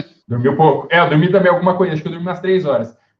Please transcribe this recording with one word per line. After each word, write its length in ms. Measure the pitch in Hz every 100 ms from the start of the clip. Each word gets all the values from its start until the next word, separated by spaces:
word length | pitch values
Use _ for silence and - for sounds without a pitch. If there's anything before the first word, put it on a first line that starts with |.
| - _ -
Dormiu 280 | 120 131 139
pouco? 320 | 156 135 -
É, 80 | 170
eu 100 | 170
dormi 220 | 147 180
também 200 | 190 180
alguma 260 | 175 185 185
coisa, 160 | 180
acho 80 | 156
que 60 | 170
eu 40 |
dormi 140 | 170 180
umas 140 | 175
três 240 | 185 185 151
horas. 280 | 127 117 - _